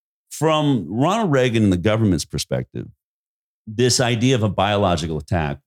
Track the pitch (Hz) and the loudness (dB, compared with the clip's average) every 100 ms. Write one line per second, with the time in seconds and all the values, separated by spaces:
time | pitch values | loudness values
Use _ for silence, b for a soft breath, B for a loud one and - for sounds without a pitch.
0 | _ _ _ - 156 156 147 131 78 107 | _ _ _ -4 0 2 2 0 -2 -2
1 | 147 214 214 139 127 113 104 90 87 110 | 0 0 2 2 2 2 2 2 2 2
2 | 110 82 - 71 - 64 64 62 - _ | 2 0 -2 -8 -4 -6 -6 -12 -14 _
3 | _ _ _ _ _ _ - 107 123 117 | _ _ _ _ _ _ -14 -2 0 2
4 | 120 120 123 131 107 90 98 101 101 85 | 0 0 2 2 0 0 0 2 2 0
5 | 80 78 - 87 76 69 | -2 -6 -4 -4 -2 -8